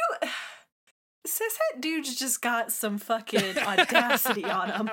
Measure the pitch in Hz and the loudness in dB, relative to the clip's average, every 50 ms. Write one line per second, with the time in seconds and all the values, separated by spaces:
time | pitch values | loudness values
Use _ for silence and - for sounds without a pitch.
0 | 659 659 - - - 247 - - - - - - - _ _ _ _ _ _ _ | 0 0 0 -2 -4 -4 -4 -6 -10 -12 -14 -18 -20 _ _ _ _ _ _ _
1 | _ _ _ _ - - - - 440 453 - - 622 640 - 254 247 311 320 311 | _ _ _ _ -8 -6 -4 -2 -2 -2 0 0 0 0 0 -2 -2 -2 -2 -2
2 | 285 269 247 - 269 262 240 - - 240 240 233 226 233 - - - 214 202 208 | -2 -4 -4 -2 -2 -2 -2 0 0 0 0 0 0 -2 -2 -2 -2 -2 -2 -4
3 | - - 226 226 214 - - 208 196 190 185 294 233 202 196 370 339 - - 311 | -2 -2 -2 -2 -2 0 2 2 2 2 0 0 0 2 4 4 4 6 4 4
4 | 240 240 277 233 - 262 214 208 - 226 196 190 180 196 - 196 220 220 | 4 4 2 2 2 2 0 0 0 -2 0 0 0 0 -2 -2 -2 -2